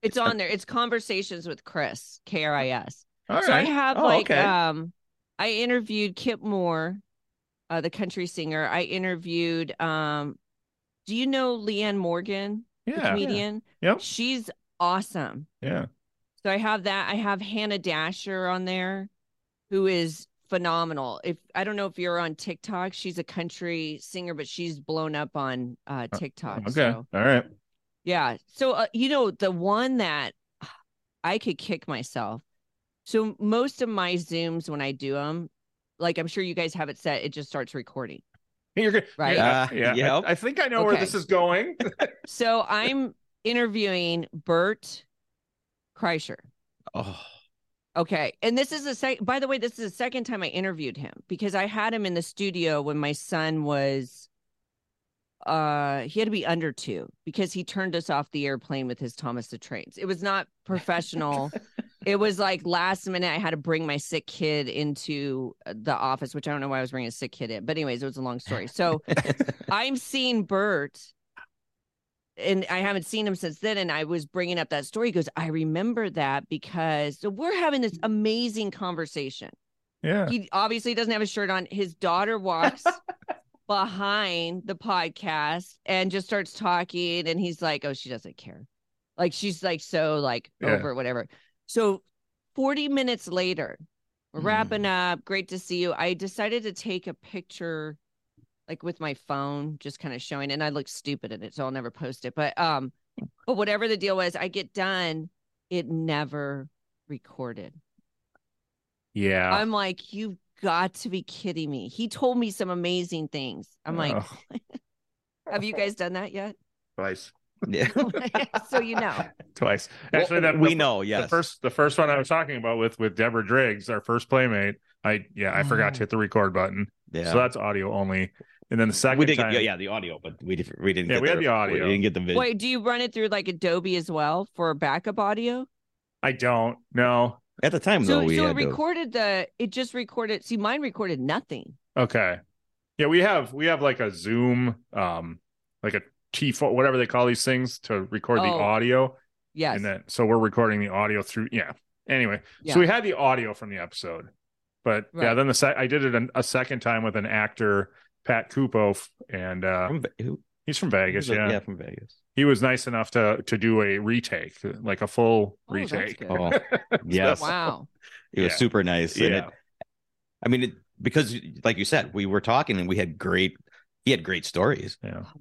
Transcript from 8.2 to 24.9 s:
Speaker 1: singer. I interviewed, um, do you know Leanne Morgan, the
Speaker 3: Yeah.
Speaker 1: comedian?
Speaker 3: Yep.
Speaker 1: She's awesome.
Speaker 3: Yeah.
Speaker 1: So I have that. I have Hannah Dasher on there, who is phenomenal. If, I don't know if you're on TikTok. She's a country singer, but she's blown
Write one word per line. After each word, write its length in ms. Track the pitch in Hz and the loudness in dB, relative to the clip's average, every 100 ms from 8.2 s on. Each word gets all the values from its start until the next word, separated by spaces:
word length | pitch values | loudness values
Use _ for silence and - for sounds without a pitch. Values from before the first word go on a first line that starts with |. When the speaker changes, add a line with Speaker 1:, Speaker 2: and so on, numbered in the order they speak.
| 175 | -6
Speaker 1:
singer. 400 | - 160 156 151 | -4 -4 -2 0
I 140 | 143 | 0
interviewed, 920 | 180 185 185 175 175 170 170 165 160 - | 0 -2 -2 -4 -4 -2 0 0 -4 -4
um, 560 | 165 156 151 147 147 - _ _ _ _ _ _ - | -2 0 -2 -2 -4 -10 _ _ _ _ _ _ -6
do 80 | 220 | -2
you 100 | 262 | 0
know 320 | 269 254 240 | 2 0 0
Leanne 400 | 208 202 214 202 | -2 0 0 0
Morgan, 680 | 175 170 190 196 202 214 233 _ - | 0 -2 -2 -4 -4 -6 -10 _ -6
the 60 | |
Speaker 3:
Yeah. 160 | 311 269 | -2 0
Speaker 1:
comedian? 540 | 202 196 202 208 214 - _ | 2 0 0 -2 -6 -12 _
Speaker 3:
Yep. 200 | 170 220 | 2 2
Speaker 1:
She's 480 | - - 240 262 226 - _ _ | 0 -4 -2 -2 -4 -14 _ _
awesome. 680 | 175 185 208 180 127 - 151 _ | 0 2 -2 -6 -6 -8 -14 _
Speaker 3:
Yeah. 240 | 135 175 - _ _ _ _ _ | -4 -4 -4 _ _ _ _ _
Speaker 1:
So 80 | 202 | -2
I 60 | 196 | 0
have 260 | 220 214 | 0 0
that. 260 | 190 196 180 | 0 -2 -2
I 60 | 208 | -2
have 260 | 208 202 | 0 -2
Hannah 380 | 202 214 214 202 | -2 -4 -2 -2
Dasher 680 | 185 156 156 185 - 190 185 | -2 -2 -2 -4 -6 -4 -2
on 180 | 185 185 | -2 -2
there, 440 | 185 185 196 196 _ _ _ _ _ _ | -2 -2 -4 -8 _ _ _ _ _ _
who 180 | 196 190 | 0 2
is 400 | 180 165 156 - _ _ | 2 0 -4 -16 _ _
phenomenal. 720 | 185 175 165 165 156 127 110 | -2 0 0 0 -2 -6 -6
If, 140 | - 165 _ - | -6 -6 _ -6
I 80 | |
don't 120 | 190 208 | -4 -2
know 80 | 196 | -4
if 120 | 170 | -4
you're 220 | 175 175 | -2 0
on 160 | 170 156 | -2 -6
TikTok. 580 | - 170 - 190 185 | -10 -10 -8 -6 -6
She's 240 | - 185 175 | -6 -8 -8
a 40 | |
country 760 | 160 - 170 - 175 165 156 151 | -8 -6 -8 -6 -6 -4 -6 -10
singer, 320 | - 185 175 | -12 -10 -8
but 140 | 160 143 | -8 -10
she's 320 | - 175 151 | -6 -8 -8
blown 340 | 143 | -4